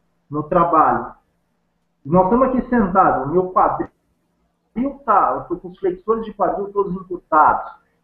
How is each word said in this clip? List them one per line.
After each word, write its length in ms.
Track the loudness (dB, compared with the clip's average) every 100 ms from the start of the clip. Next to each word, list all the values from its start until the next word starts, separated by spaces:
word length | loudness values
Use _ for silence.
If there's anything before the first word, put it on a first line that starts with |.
| _ _ -10
no 140 | -8
trabalho, 720 | 0 0 2 2 2 0 -6 -16 _ _ _ _ _ _ _ _
nós 200 | 0 2
estamos 240 | 4 2 2
aqui 200 | 0 0
sentados, 580 | 0 2 4 4 2 0
o 60 |
meu 180 | -2 0
quadril 400 | 0 0 0 -8 _ _ _ _ _ _ _ _ -6 -6 -4
tá, 300 | 0 2 2 -2
eu 40 |
tô 120 | -6 -8
com 120 | -10
os 100 | -6
flexores 460 | -4 -2 -2 -4
de 80 | -4
quadril 400 | -2 -2 -2 -6
todos 220 | -8 -8
encurtados, 760 | -10 -10 -12 -2 2 2 0 -6 -18 _ _